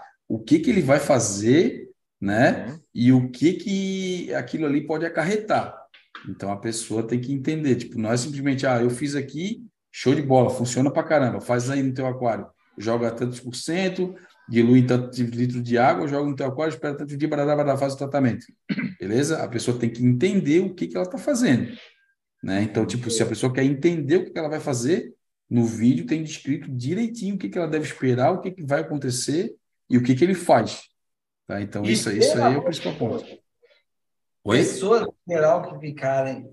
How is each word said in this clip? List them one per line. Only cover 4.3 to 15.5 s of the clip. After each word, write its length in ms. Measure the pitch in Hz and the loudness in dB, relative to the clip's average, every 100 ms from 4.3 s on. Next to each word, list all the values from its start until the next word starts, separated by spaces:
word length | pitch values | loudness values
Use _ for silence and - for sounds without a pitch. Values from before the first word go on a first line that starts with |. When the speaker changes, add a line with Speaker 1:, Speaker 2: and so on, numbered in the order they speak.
Speaker 1:
aquilo 320 | 139 123 160 151 | -6 -6 -4 -2
ali 200 | 147 147 | -2 -2
pode 180 | 156 165 | -4 -2
acarretar. 680 | 165 160 214 214 135 98 - - - _ - - | -2 0 -2 0 0 0 -10 -20 -20 _ -18 -14
Então, 220 | 95 98 | -10 -8
a 60 | 101 | -6
pessoa 500 | 113 110 - 110 113 | -6 -8 -6 -4 -2
tem 140 | 123 | -4
que 120 | 123 | -4
entender, 440 | 139 131 156 147 120 | -4 -4 -2 0 0
tipo, 220 | - - | -2 -6
não 120 | 107 | -2
é 40 | 123 | -2
simplesmente, 500 | 139 139 139 131 135 | -2 -4 -2 0 0
"Ah, 160 | 123 | 2
eu 80 | 123 | 0
fiz 240 | 123 147 | -2 -4
aqui, 480 | 143 131 151 196 233 - _ _ | -6 -6 -8 -8 -8 -12 _ _
show 220 | - 127 | -4 0
de 80 | 151 | 2
bola, 280 | 131 131 113 | 4 4 4
funciona 400 | - 117 123 143 | 2 -2 0 2
pra 120 | 151 | 0
caramba, 360 | 156 156 123 101 | 2 2 2 -2
faz 300 | - 123 123 | -2 -2 0
aí 120 | 139 | -2
no 120 | 135 | -2
teu 120 | 131 131 | -2 -4
aquário, 400 | 123 120 104 95 _ _ - | -2 -2 -2 -8 _ _ -8
joga 340 | 107 117 117 | -2 0 0
tantos 260 | 117 123 123 | -2 -6 -6
por 160 | 123 | -12
cento, 600 | - - 170 190 180 180 - - _ - | -10 -4 -2 -2 -2 -4 -6 -20 _ 0
dilui 320 | 117 117 127 | 4 6 6
em 60 | 123 | 6
tantos 320 | 123 123 127 | 2 0 -4
litros 440 | 117 117 123 | -4 -2 -2